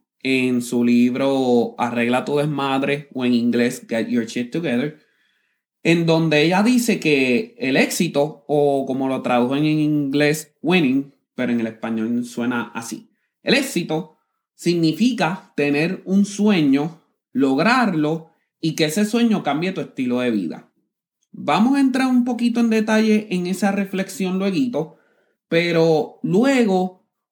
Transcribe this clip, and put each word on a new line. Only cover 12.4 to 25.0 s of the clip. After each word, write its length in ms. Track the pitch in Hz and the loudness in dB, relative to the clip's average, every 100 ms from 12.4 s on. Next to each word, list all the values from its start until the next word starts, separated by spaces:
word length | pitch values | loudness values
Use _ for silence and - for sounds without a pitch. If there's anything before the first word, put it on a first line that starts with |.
| 120 120 113 | -4 -4 -6
así, 360 | - - - - _ _ _ | -10 -12 -14 -16 _ _ _
el 100 | - | -2
éxito 600 | 254 277 - 160 160 - _ _ _ _ | 0 0 -4 -4 -4 -6 _ _ _ _
significa 1000 | - 170 175 160 156 247 226 165 190 - | -6 -2 2 0 2 0 0 -4 -4 -8
tener 480 | - 143 143 156 - | -4 0 0 -2 -4
un 200 | - 196 | 0 0
sueño, 720 | 202 - 208 190 147 135 160 - _ _ _ | 0 0 2 4 4 2 0 -8 _ _ _
lograrlo 1000 | 123 135 135 202 254 220 160 151 160 - _ _ _ | -2 0 2 2 2 2 0 -2 -2 -8 _ _ _
y 140 | 160 | -4
que 100 | 156 | -2
ese 200 | 151 202 | -2 0
sueño 380 | 208 233 233 185 | 0 0 0 0
cambie 300 | 147 143 180 | -2 -2 -4
tu 80 | 185 | -6
estilo 400 | 127 - 123 123 | -8 -6 -4 -2
de 100 | 123 | 0
vida. 400 | 107 82 - - _ _ _ _ _ _ | -2 -4 -8 -18 _ _ _ _ _ _
Vamos 440 | - - 160 240 277 | -8 -2 2 2 4
a 40 | |
entrar 280 | 269 254 262 | 2 2 2
un 160 | 247 | 2
poquito 360 | 247 233 240 233 | 0 -2 -2 0
en 80 | 233 | 0
detalle 600 | 220 214 220 220 214 - | 0 2 2 2 2 0
en 160 | 185 180 | -4 -4
esa 260 | 185 202 | -2 -2
reflexión 640 | 196 196 190 190 - 185 185 | -2 -4 -6 -6 -6 -4 -2
lueguito, 600 | 196 175 127 131 160 - | -2 -2 -2 -4 -8 -12